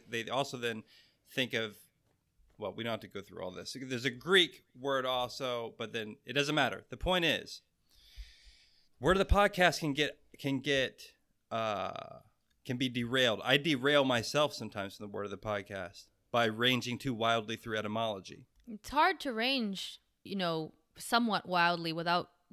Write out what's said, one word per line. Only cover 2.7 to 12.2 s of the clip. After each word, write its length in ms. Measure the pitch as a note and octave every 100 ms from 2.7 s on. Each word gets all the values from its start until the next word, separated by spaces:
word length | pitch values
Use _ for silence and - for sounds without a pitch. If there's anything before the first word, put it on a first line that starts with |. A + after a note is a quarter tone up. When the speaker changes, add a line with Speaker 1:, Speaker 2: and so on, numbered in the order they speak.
Speaker 1:
we 100 | G#2+
don't 80 | A2+
have 80 | A2
to 80 | G2+
go 140 | G2
through 200 | G2 F2
all 100 | F2+
this. 240 | F2+ - C3+
There's 220 | C3 B2 B2+
a 40 |
Greek 520 | A#2+ D3+ F#3+ D#3 - _ B2+
word 280 | C3+ C3+ B2+
also, 680 | B2+ B2 - C3 A#2+ A#2 -
but 160 | A2
then 240 | A2+ G#2+ - B2+
it 80 |
doesn't 200 | C3 C#3+ D3+
matter. 280 | B2 G2 -
The 80 | B2
point 260 | F3 F3+
is, 380 | E3 A2 - - _ _ _ _ - - - - - - _ _ _ -
word 180 | C3 F#3+
of 100 | F#3+
the 60 |
podcast 460 | G3 G3+ G3+ F3+ -
can 140 | D#3
get, 240 | C#3 D3 - _ -
can 220 | C#3+ C3+
get, 420 | C#3+ C3+ B2+ - - _ _ _ -
uh, 680 | A2+ A2 G2 F#2 - - -